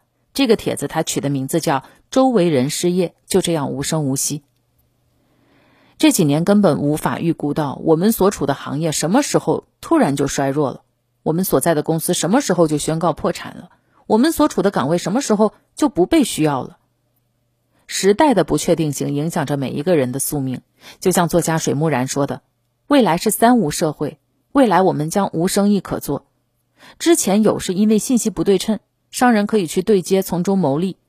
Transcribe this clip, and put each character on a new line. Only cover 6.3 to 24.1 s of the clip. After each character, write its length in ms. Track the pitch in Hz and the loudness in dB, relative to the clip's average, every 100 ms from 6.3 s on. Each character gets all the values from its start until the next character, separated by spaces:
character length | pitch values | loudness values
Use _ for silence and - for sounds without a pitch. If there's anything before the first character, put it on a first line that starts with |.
| 147 | 2
根 160 | 170 208 | 2 4
本 200 | 190 143 | 4 2
无 160 | 143 151 | -2 -2
法 240 | - 123 | -4 -2
预 120 | 165 | -4
估 220 | 151 147 | -2 -4
到 260 | 143 143 - | -4 -6 -4
我 120 | 160 160 | 0 2
们 140 | 202 | 2
所 200 | 220 180 | 2 0
处 140 | - | 0
的 100 | 139 | -4
行 260 | 135 123 139 | -4 -6 -4
业 100 | 165 | -4
什 200 | - 156 | -4 0
么 120 | 240 | 0
时 160 | 285 156 | 2 0
候 300 | - 143 - _ | 0 -4 -6 _
突 160 | - 330 | -2 2
然 200 | 185 143 | 2 0
就 100 | 139 | -2
衰 240 | - 139 | -2 -2
弱 200 | 139 135 | 0 -2
了， 120 | - _ _ _ _ | -6 _ _ _ _
我 100 | 156 | -4
们 120 | 160 | -2
所 160 | 190 143 | 0 0
在 140 | 170 | 2
的 80 | 151 | 0
公 180 | 147 160 | 0 -2
司 120 | - | -2
什 160 | 175 160 | -2 0
么 120 | 247 | 0
时 120 | 285 | 0
候 140 | 175 156 | 2 2
就 100 | 151 | 0
宣 220 | - 160 | -2 -2
告 140 | 170 | -2
破 200 | - 180 | -2 -4
产 240 | - - - | -6 -12 -18
了， 140 | - _ _ _ - | -20 _ _ _ -2
我 120 | 214 | 2
们 140 | 311 | 2
所 160 | 320 302 | 2 0
处 120 | - | 2
的 100 | 185 | 0
岗 180 | 190 131 | 0 0
位 100 | 175 | -2
什 140 | - | -2
么 100 | 226 | -4
时 120 | - | 0
候 200 | 202 214 - _ - | 2 0 -2 _ -2
就 120 | 302 | -2
不 160 | - | 0
被 200 | 359 330 | 2 2
需 180 | 240 - | 2 0
要 200 | 151 135 | -2 -2
了。 140 | - - _ _ _ _ _ _ _ _ _ _ - | -6 -16 _ _ _ _ _ _ _ _ _ _ -12
时 280 | - 190 | 0 0
代 200 | 208 311 | 4 4
的 100 | 190 | 4
不 140 | 156 151 | 2 -2
确 180 | - 165 | 0 0
定 160 | 156 | 0
性 220 | 135 143 | -4 -4
影 160 | 143 160 | -4 -4
响 160 | 170 143 | -4 -4
着 100 | 143 | -4
每 140 | 123 | -4
一 120 | 127 | -4
个 140 | 165 165 | 0 0
人 160 | 123 | 0
的 60 | 139 | -4
宿 220 | - 147 | -6 -4
命， 200 | 131 123 - _ - - | -4 -8 -12 _ -20 -4
就 120 | 190 | 0
像 180 | 180 170 | 0 0
作 120 | 170 | 0
家 160 | 165 160 | 0 -2
水 160 | - | -2
木 160 | 135 160 | -2 0
然 180 | 127 131 | -2 -2
说 180 | 139 143 | -4 -4
的， 160 | 127 _ _ _ _ _ | -6 _ _ _ _ _
未 120 | 285 | 2
来 160 | 196 170 | 4 0
是 140 | 220 | -2
三 280 | - 233 247 | 2 4 4
无 120 | 151 | 2
社 220 | - 160 | -2 -4
会， 260 | - 143 | -4 -8